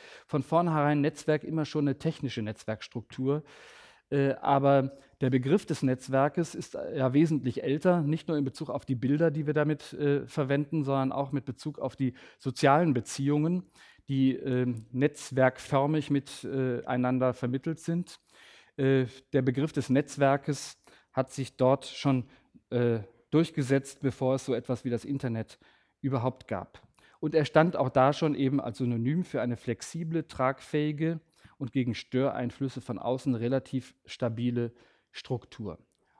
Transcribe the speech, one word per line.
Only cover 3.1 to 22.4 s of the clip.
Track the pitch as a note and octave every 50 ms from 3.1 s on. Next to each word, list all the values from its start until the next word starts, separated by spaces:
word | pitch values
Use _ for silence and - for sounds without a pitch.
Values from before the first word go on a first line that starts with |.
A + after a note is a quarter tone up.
| - - C3 C3+ C#3+ D3+ D3+ - - - - - - - - - - _ _ -
Äh, | D3 C#3+ C#3 C3+ C3
aber | - - - C#3 C#3 C#3 C#3 C#3 C3+ C3+ C3+ - - - _ _ -
der | C3+ B2+
Begriff | C3 C3 B2+ C3+ E3 G#3 -
des | - D#3 -
Netzwerkes | - C3 B2+ B2+ - - C3 C3+ C#3 D3 - F#3 E3 - -
ist, | - - - -
äh, | - - F2 A2+ C#3+
ja | C3 C3 B2+
wesentlich | C#3+ E3+ D#3 D#3+ C3+ A#2+ B2+ A2+ -
älter, | - C#3 C#3 D#3 - F#3 F3+ F3
nicht | D3 C#3+ D#3 D#3 - -
nur | D#3+
in | D3 C#3+
Bezug | C3 - - D#3 -
auf | - C#3 -
die | - C3+
Bilder, | A#2 A#2 B2+ C#3+ D#3 E3+ E3
die | C#3+ D#3+ D3
wir | D3 D3
damit, | D3+ D3 D3+ D3+ D3 - - -
äh, | - D3 C#3+ C#3+ C#3 B2
verwenden, | A#2+ - D#3+ C#3+ C3 C#3 C#3+ D3+ D3 D#3+ D#3+ C#3
sondern | C#3 C3+ C3+ C3+ C3+
auch | - C3+ C#3 B2+
mit | C#3+ C#3 -
Bezug | - A#2 - - D3+ C#3+ -
auf | C3+ B2+ -
die | - C3+ B2 A#2+ - - - - _
sozialen | - C3+ B2+ - D#3 C#3 C#3 D#3 F3 D#3+
Beziehungen, | C3 B2 - - - - C3+ C#3 D3 D3 D3+ E3 F3+ F3+ - _ _ - - - - _ _ -
die, | C#3 C3+ C3+ C3 B2+
ähm, | - - C3+ B2+ B2+ B2+ B2+ A#2+ A2+ A2 -
netzwerkförmig | B2 B2+ C#3 D3 - - - - C3 C3 C3 B2+ B2+ - - - D3 C3+ C#3 D3 D#3 D#3 C#3+ -
mit, | C#3+ C#3 C#3 - - - -
äh, | G#2+ - C3+ C3 B2+ A#2+ B2 -
einander | - B2+ B2+ B2 B2+ B2+ B2+ B2+ B2+
vermittelt | B2 - - B2 B2 C#3 - E3 D#3+ -
sind. | - - E3+ F3 F3 - - - _ _ _ _ - - - - _ _ -
Äh, | - C#3 C3+ C3+ C3 B2+ A2+ - - - _
der | - C3+
Begriff | B2+ C3 B2 C3+ C#3+ D#3
des | - C#3+ B2 -
Netzwerkes | B2+ C#3 D3+ - - C#3 C#3 C3+ C#3 C#3+ - - C#3+ - - - - _ _ - - _ _ _
hat | - C3 C3 -
sich | - - C3 - _
dort | - B2+ B2+ C3+ C3+ -
schon, | - - - - C#3+ C3 B2+ A#2 - _ _